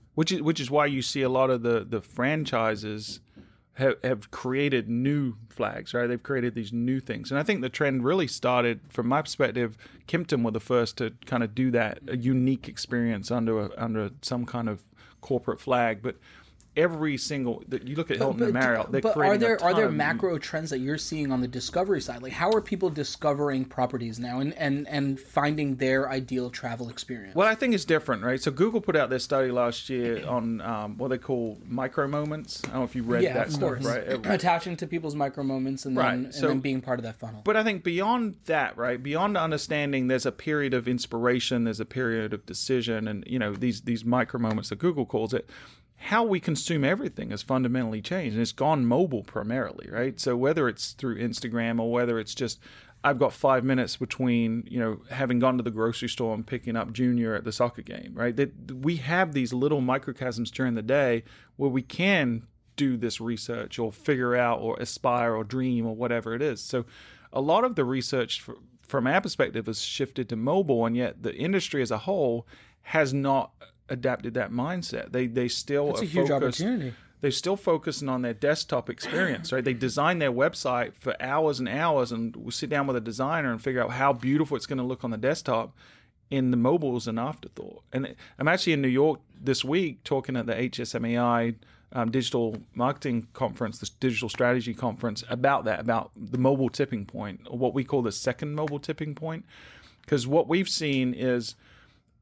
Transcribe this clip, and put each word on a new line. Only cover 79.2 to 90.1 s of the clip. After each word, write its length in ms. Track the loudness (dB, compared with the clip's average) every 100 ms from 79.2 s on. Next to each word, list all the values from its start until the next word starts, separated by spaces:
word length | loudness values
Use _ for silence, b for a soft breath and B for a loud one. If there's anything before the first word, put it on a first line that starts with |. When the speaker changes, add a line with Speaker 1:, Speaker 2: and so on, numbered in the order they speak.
| 0 -2 -2
Speaker 1:
right? 100 | -2
They 100 | 0
design 440 | 0 0 2 2 2
their 140 | 2
website 640 | 2 2 0 -2 0 -2 -4
for 160 | -4 -4
hours 380 | -2 2 2 0
and 80 | -2
hours 420 | 0 2 2 2
and 240 | -2 -4
will 160 | -6 -8
sit 180 | -6 -2
down 200 | 0 0
with 80 | 0
a 40 |
designer 520 | -2 -4 -2 0 -2
and 100 | -2
figure 180 | -2 0
out 120 | 0
how 200 | 2 2
beautiful 440 | 2 2 2 2 -2
it's 100 | -4
gonna 180 | -4
look 200 | -4 -4
on 80 | -6
the 40 | -2
desktop. 560 | 0 0 0 -2 -2 -10 b b b b -4
In 180 | 0 2
the 60 | 4
mobile 400 | 4 4 2 -2
is 100 | -4
an 140 | -4
afterthought. 640 | -4 -6 -14 -14 -14 -16 _
And 240 | -4 -4 -10 B B
I'm 80 | 2
actually 240 | 2 4
in 100 | 2
New 60 | 4
York 320 | 4 4 2 _ -6
this 240 | 0 0
week 380 | 2 0 0 -4
talking 340 | -2